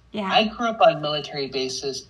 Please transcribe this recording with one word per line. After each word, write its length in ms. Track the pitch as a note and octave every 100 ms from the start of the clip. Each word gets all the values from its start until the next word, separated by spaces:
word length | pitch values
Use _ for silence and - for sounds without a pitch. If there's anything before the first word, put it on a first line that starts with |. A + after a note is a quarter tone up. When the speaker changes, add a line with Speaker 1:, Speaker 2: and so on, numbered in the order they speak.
| _
Speaker 1:
Yeah. 180 | G#3+ F#3+
Speaker 2:
I 140 | F#3+ A3
grew 220 | - A#3
up 140 | A3
on 200 | E3+ D3+
military 460 | D3+ D3+ C#3 D3 C3+
bases 600 | C3 C3 - C#3 B2+ -